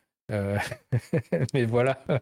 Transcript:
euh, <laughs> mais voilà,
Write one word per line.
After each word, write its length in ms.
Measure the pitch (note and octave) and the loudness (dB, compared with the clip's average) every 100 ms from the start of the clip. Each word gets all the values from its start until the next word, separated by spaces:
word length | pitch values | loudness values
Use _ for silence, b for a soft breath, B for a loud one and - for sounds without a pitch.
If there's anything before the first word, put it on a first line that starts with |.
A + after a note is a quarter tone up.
| B _ - | B _ -6
euh, 240 | G#2 G2+ G2+ - - _ | -4 0 -2 -4 -8 _
<laughs> 640 | A#2+ - D#3+ - E3+ C3+ | -4 0 -2 0 -2 0
mais 120 | C#3 A#2 | 0 2
voilà, 380 | A#2+ B2 C3 - C#3+ | 2 2 0 -2 -2